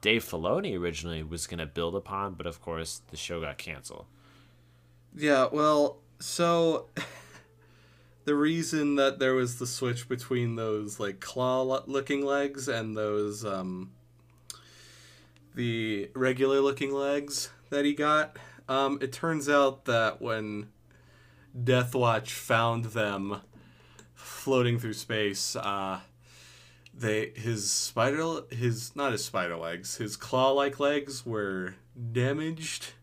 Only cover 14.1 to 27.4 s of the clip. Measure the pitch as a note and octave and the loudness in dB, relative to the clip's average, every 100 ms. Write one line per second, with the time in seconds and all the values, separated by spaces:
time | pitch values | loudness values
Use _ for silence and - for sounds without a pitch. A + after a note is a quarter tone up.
14.1 | _ _ - _ - - - - - - | _ _ -20 _ -18 -18 -20 -20 -20 -20
15.1 | - - _ _ - A#2+ A2+ A2 G2+ G2 | -20 -20 _ _ -4 -2 0 -2 -2 -4
16.1 | C3 B2+ B2+ C3+ C#3 C#3 C3+ C#3 C#3 C#3 | 0 0 4 4 6 4 2 -2 0 0
17.1 | C#3+ C#3+ - - - - D3 C#3+ D3 D3+ | 0 -2 -8 -8 -12 -6 0 0 2 4
18.1 | D3+ D3+ - - - - C3+ C#3 C#3+ C#3 | 4 2 -6 -20 -20 -2 2 2 0 -4
19.1 | - E3 D#3 C#3 D3 C#3 C3 - A#2 A2 | -4 -2 0 4 6 6 2 0 4 4
20.1 | - A#2 A2 G#2+ G#2 - _ _ - - | 0 -4 -4 -4 -6 -10 _ _ -20 -20
21.1 | - - - - B2+ B2 B2 B2 B2+ A#2+ | -20 -20 -20 -18 -4 2 4 4 2 4
22.1 | A2 B2 - - A2+ A#2 A#2 A2+ A2+ G#2 | 4 0 -10 2 4 4 2 -2 0 0
23.1 | G2 G2 G2+ - - - - - - - | 0 -4 -6 -10 -20 -20 -20 -20 -20 -20
24.1 | - - - - C3 A#2+ A#2 A#2 G#2 - | -20 -16 -10 2 4 4 2 -2 -6 -4
25.1 | A2 G#2 G2 - - G#2 G2+ F#2+ F#2+ - | 0 2 0 -4 -4 -2 -2 -2 -6 -8
26.1 | _ - - - - - - - - A#2 | _ -20 -20 -20 -20 -20 -20 -20 -4 0
27.1 | G#2+ - - | 0 -2 -4